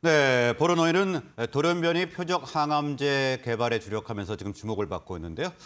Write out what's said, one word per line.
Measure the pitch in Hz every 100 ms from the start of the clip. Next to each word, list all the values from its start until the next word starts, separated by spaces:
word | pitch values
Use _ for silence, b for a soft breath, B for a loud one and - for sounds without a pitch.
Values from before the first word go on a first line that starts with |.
네, | 165 156 139 127 120 117
보로노이는 | 160 170 165 170 196 170 - - 117
돌연변이 | 135 160 175 170 170 175
표적 | 170 170 180 - 160
항암제 | 147 151 147 135 143 139 135 127 123
개발에 | 117 120 113
주력하면서 | 101 107 101 104 95 104
지금 | 98
주목을 | 98 107 101 101
받고 | 90 - 90
있는데요. | 82 82 175 -